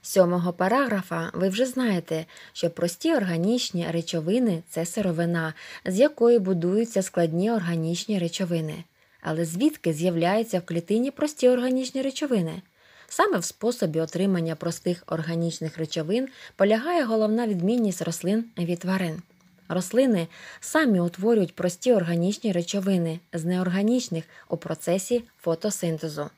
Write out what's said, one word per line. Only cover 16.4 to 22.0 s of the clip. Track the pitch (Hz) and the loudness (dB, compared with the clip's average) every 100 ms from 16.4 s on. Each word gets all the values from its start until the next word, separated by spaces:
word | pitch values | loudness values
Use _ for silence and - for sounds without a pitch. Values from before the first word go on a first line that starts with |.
| - - | -20 0
полягає | 196 220 285 349 | 4 4 2 0
головна | 247 226 214 220 233 | 2 2 2 2 0
відмінність | 196 180 247 214 180 | 0 0 2 0 -2
рослин | 165 165 175 214 233 - | -6 -4 0 -2 -2 -6
від | 170 175 | -4 -2
тварин. | 180 190 180 160 - _ _ _ _ | -2 -2 -2 -6 -14 _ _ _ _
Рослини | 170 175 226 269 202 165 - - - | -4 0 2 4 2 0 -8 -20 -16
самі | - 311 294 190 | -2 2 4 4
утворюють | 175 175 208 226 175 - | 2 0 2 2 2 -2
прості | 180 175 254 | -4 -2 2
органічні | 226 | 2